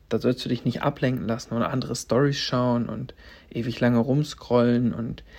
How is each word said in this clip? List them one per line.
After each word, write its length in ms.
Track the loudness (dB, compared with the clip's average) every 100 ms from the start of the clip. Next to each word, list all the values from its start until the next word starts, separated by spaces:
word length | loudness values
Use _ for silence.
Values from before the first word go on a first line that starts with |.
| -4
da 80 | 0
sollst 260 | 0 0
du 60 | -2
dich 160 | -2 -2
nicht 160 | -2
ablenken 440 | -2 0 -2 0 -2
lassen 280 | -4 -4
und 80 | -2
andere 340 | -2 -2 -4 -6
Storys 420 | 0 2 2 0
schauen 520 | -2 0 2 0 0
und 240 | -6 -10 -14 -20 -20 -10
ewig 300 | -6 -4 0
lange 160 | 4 4
rumscrollen 960 | 4 2 0 -6 2 4 4 4 2
und 320 | -2 -6 -10 -14